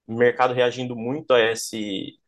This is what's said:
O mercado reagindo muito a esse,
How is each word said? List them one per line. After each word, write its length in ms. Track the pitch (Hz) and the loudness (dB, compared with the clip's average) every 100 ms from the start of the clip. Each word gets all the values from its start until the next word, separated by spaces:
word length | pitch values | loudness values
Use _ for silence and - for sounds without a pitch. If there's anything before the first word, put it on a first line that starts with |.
| - | -6
O 60 | |
mercado 400 | 113 120 120 131 | 2 2 4 0
reagindo 420 | 123 123 123 123 | 2 0 0 -8
muito 380 | 117 120 151 160 | -6 -6 -4 2
a 80 | 123 | 4
esse, 800 | 113 113 - 110 104 95 - - | 4 0 -6 -6 -6 -6 -10 -16